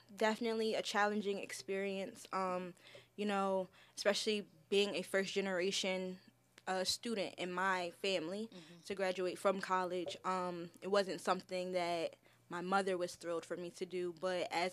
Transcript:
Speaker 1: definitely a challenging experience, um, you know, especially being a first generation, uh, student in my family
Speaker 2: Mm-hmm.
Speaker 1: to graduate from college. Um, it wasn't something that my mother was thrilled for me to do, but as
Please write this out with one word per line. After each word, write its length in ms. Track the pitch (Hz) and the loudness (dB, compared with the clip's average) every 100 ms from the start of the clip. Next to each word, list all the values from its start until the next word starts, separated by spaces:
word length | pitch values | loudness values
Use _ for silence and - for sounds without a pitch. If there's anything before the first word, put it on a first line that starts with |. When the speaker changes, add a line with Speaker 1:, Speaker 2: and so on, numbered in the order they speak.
| - 202 | -18 2
Speaker 1:
definitely 580 | 220 214 233 220 220 190 | 2 4 0 2 2 0
a 60 | |
challenging 580 | - 208 208 208 196 196 | 2 4 4 4 0 -2
experience, 880 | - - - 190 196 190 190 - - | -4 -8 -4 -2 -2 -2 -6 -8 -4
um, 400 | 190 190 180 180 - - - - - | 0 0 0 -4 -12 -20 -20 -16 -4
you 100 | 208 | 0
know, 440 | 196 196 190 185 - - - | 2 2 0 -2 -10 -16 2
especially 480 | 208 202 - 208 202 - - | 4 4 2 0 -2 -16 2
being 240 | 202 202 170 | 4 4 0
a 80 | |
first 300 | 185 196 190 | 0 0 2
generation, 840 | 202 196 180 190 190 196 185 185 185 - _ _ - - | 0 0 0 0 0 0 0 -2 -6 -16 _ _ -12 -2
uh, 160 | 185 | 0
student 500 | 190 - 233 214 165 - | 0 0 0 0 -2 -4
in 160 | 180 | -2
my 380 | 180 190 185 175 - | 2 2 2 -2 -2
family 480 | 196 185 156 202 220 | 0 2 0 -4 -8
Speaker 2:
Mm-hmm. 240 | 185 160 170 - | -10 -18 -18 -8
Speaker 1:
to 80 | 196 | 0
graduate 420 | 190 190 180 147 | 0 2 -2 2
from 240 | 202 190 | 2 2
college. 560 | - 185 180 180 170 - 190 | 2 0 2 -2 -4 -4 -2
Um, 440 | 185 180 175 170 - | 0 -2 -4 -8 -8
it 60 | 185 | 2
wasn't 340 | 202 190 170 | 2 2 -2
something 520 | - 185 - 185 180 | 0 0 -2 -4 0
that 420 | 180 175 170 160 - - - _ | 0 0 0 -2 -6 -20 -20 _
my 120 | 175 | -6
mother 360 | 180 196 196 180 | 0 2 2 0
was 160 | 180 | -2
thrilled 320 | - 170 165 - | -4 -4 -4 -4
for 100 | 170 | -6
me 140 | 175 - | -8 -8
to 100 | 180 | -6
do, 300 | 180 180 165 | -4 -4 -2
but 280 | 185 180 151 | -2 0 0
as 200 | 165 185 | 0 0